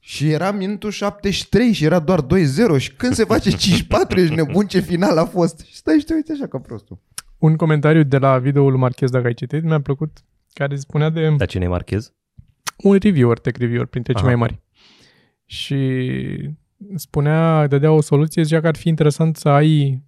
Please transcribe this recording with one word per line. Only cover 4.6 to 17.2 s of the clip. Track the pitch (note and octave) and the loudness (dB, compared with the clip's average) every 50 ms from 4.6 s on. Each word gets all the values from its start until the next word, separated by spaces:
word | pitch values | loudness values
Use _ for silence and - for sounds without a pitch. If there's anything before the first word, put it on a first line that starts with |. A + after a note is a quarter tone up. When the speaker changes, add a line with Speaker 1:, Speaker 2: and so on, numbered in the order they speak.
| G#3 | -2
Speaker 1:
ce | G3 - F#3 | 0 -2 -4
final | F#3+ D#3 F3 E3 F#3 - - | -2 -2 -2 0 0 2 2
a | D#3 E3+ | 0 0
fost. | D#3+ - F3+ E3+ E3 - - - | 0 0 -2 -2 -2 -2 -8 -20
Și | _ - | _ -20
stai | - _ - D#4+ D4+ | -10 _ 0 0 0
și | C#4+ | 0
te | - D#4+ | -2 -6
uiți | D#4+ D4 - | -6 -4 -6
așa | D#4 C#4 C4 | -8 -10 -8
ca | A#3 - C3 | -10 -10 -12
prostul. | - - B2 G#2 _ _ F2+ - _ _ _ - _ _ - | -12 -12 -16 -16 _ _ -20 -20 _ _ _ -20 _ _ -6
Speaker 3:
Un | _ - D#3 D#3 | _ 2 2 2
comentariu | D#3 F3 D#3 D#3 D3 C#3 D3+ D#3 D#3+ D#3 | 2 2 0 0 2 2 4 4 4 4
de | C3+ C3+ | 4 2
la | C3+ C3 C3+ C3 | 2 2 2 2
videoul | B2+ B2 C#3 C#3 C#3+ C#3 C#3 | 2 0 0 0 2 2 2
lui | C3 B2+ | 2 2
Marchez, | B2+ B2 B2+ - C#3+ B2+ | 0 -2 -2 -2 -4 -2
dacă | B2 B2+ A#2+ | 0 0 -2
ai | B2 A#2+ | -2 -4
citit, | - C#3 B2 - D3+ E3 | -4 -8 -6 -6 -4 -2
mi-a | D#3+ D#3 D3+ | -2 -2 -2
plăcut, | C3+ - C#3 C3 D#3 D#3 - - _ _ _ _ _ _ _ | -2 -4 -6 -6 -6 -10 -10 -20 _ _ _ _ _ _ _
care | - C#3+ C#3 C#3+ | -8 -6 -6 -6
spunea | C#3 C3+ _ - D3 D3+ D#3+ | -8 -10 _ -2 -2 -2 0
de | D#3+ E3 D#3+ D#3 D3+ | 0 0 0 0 2
Speaker 2:
Dar | C#3 F#2+ | 0 0
cine | - - F#2+ F2+ | -2 -2 -4 -2
e | |
Marchez? | F2+ F2+ F2 - - G#2+ G2+ A2+ _ _ _ _ _ _ - _ _ _ _ _ - _ - - | -2 -2 -4 -4 -4 -6 -6 -6 _ _ _ _ _ _ -20 _ _ _ _ _ -14 _ -2 2
Speaker 3:
un | G3 G3+ G3 | 2 2 4
reviewer, | F#3+ G#3+ F#3 C#3+ B2 A#2+ A#2 - | 4 2 4 4 4 4 2 0
tech | _ C3 A#2 - | _ -8 -4 -2
reviewer, | B2 A#2 A#2 A#2+ B2 | -4 -2 -2 -2 -4
printre | A#2+ - B2+ A#2 - B2 | -4 -6 -8 -4 -2 -2
cei | G#2+ | 0
Speaker 2:
Aha. | F#2 C3 | 2 2
Speaker 3:
mai | A#2+ A#2+ | 2 2
mari. | A#2 A2+ - - _ _ _ _ _ _ _ _ _ _ _ _ _ _ _ _ _ | 0 -2 -4 -10 _ _ _ _ _ _ _ _ _ _ _ _ _ _ _ _ _
Și | _ - - - - C#3 C#3 C3+ C3 C3 C3 B2+ B2+ C3 C3 B2+ - - - D3 C#3+ D3+ _ _ _ _ _ G3 G3+ G3 | _ -14 -14 -8 -6 -4 -2 -2 -2 -2 -2 -4 -4 -4 -6 -6 -8 -8 -8 -10 -12 -12 _ _ _ _ _ -18 -14 -14
spunea, | D#3 - _ - D3+ | -14 -14 _ -4 -2